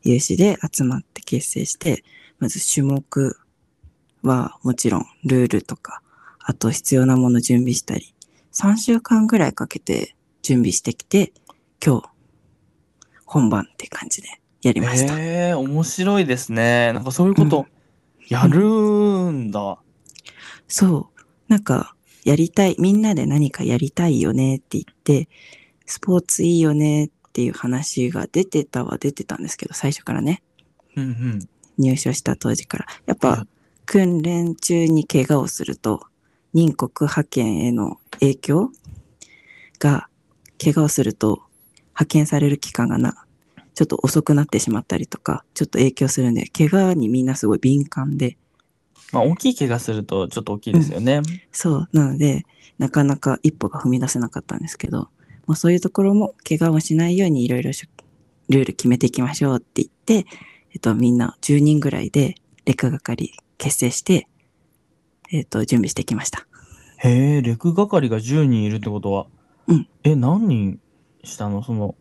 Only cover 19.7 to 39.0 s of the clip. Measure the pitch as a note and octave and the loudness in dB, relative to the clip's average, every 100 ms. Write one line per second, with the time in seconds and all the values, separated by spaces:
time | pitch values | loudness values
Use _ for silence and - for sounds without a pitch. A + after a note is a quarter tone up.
19.7 | - _ _ - - - - - - _ | -10 _ _ -20 -20 -20 -20 -20 -20 _
20.7 | - F#3+ D3+ - _ _ _ _ G#3 G#3 | 2 2 2 -4 _ _ _ _ 0 2
21.7 | B2+ - _ _ _ - D3 E3 - F#3+ | -2 -2 _ _ _ 0 2 2 2 2
22.7 | - F#3 G#3 A3 F3+ - C#3+ D3 - - | 2 2 4 2 0 0 2 0 -2 -2
23.7 | A#2+ C#3+ - F3 C3+ D#2 A#2 C3 C3+ _ | 0 -2 0 2 2 2 0 0 -2 _
24.7 | G2 - _ - C#3+ - _ - - _ | -8 -8 _ 0 0 0 _ -20 -20 _
25.7 | _ - - - F3+ F3 - E3+ E3+ D#3+ | _ -16 -8 0 0 2 -2 2 4 4
26.7 | D3+ D3+ D3+ D3+ _ _ - A#2+ - B2 | 2 2 2 -2 _ _ -4 -4 -4 -4
27.7 | B2+ D#3 - B2 A#2 - - F#3+ D#3 C#3+ | -4 -4 -4 -4 -4 -4 -2 0 -2 -2
28.7 | B2 B2 - C#3 - - - - - - | -6 -6 -4 -6 -6 -10 -10 -10 -12 -12
29.7 | - C#3 D3 - - C#3+ F3+ _ _ _ | -6 -4 -4 -6 -4 -2 -4 _ _ _
30.7 | _ _ - C3 A#2 B2 G#2+ F2+ _ _ | _ _ -8 -6 -4 -6 -6 -10 _ _
31.7 | - C3+ C3 B2+ B2+ - - A#2 A2+ - | 0 0 2 -2 -4 -4 -4 -4 -4 -6
32.7 | - - - - - C3+ A2+ - _ _ | -12 -12 -14 -8 -2 0 0 -4 _ _
33.7 | _ - G3+ F#3 F3 D#3+ F3 E3+ D#3+ - | _ 0 2 2 0 -2 -2 -2 -4 -2
34.7 | E3+ E3 D#3+ D3 - B2+ D3 F3 - - | 0 2 2 2 0 2 0 0 -8 -10
35.7 | - A2 G#2 - _ _ _ _ D#3+ E3 | -6 -6 -6 -8 _ _ _ _ 2 2
36.7 | D#3 - - D3 D#3+ C#3+ - A2 F#2 A#2+ | 0 -6 -2 -2 -2 -4 -2 -2 -2 -2
37.7 | A#2+ G#2 - _ - C#3 C3+ - D3+ B3+ | -2 -4 -8 _ 0 0 0 0 0 0
38.7 | - - - | -6 -20 -20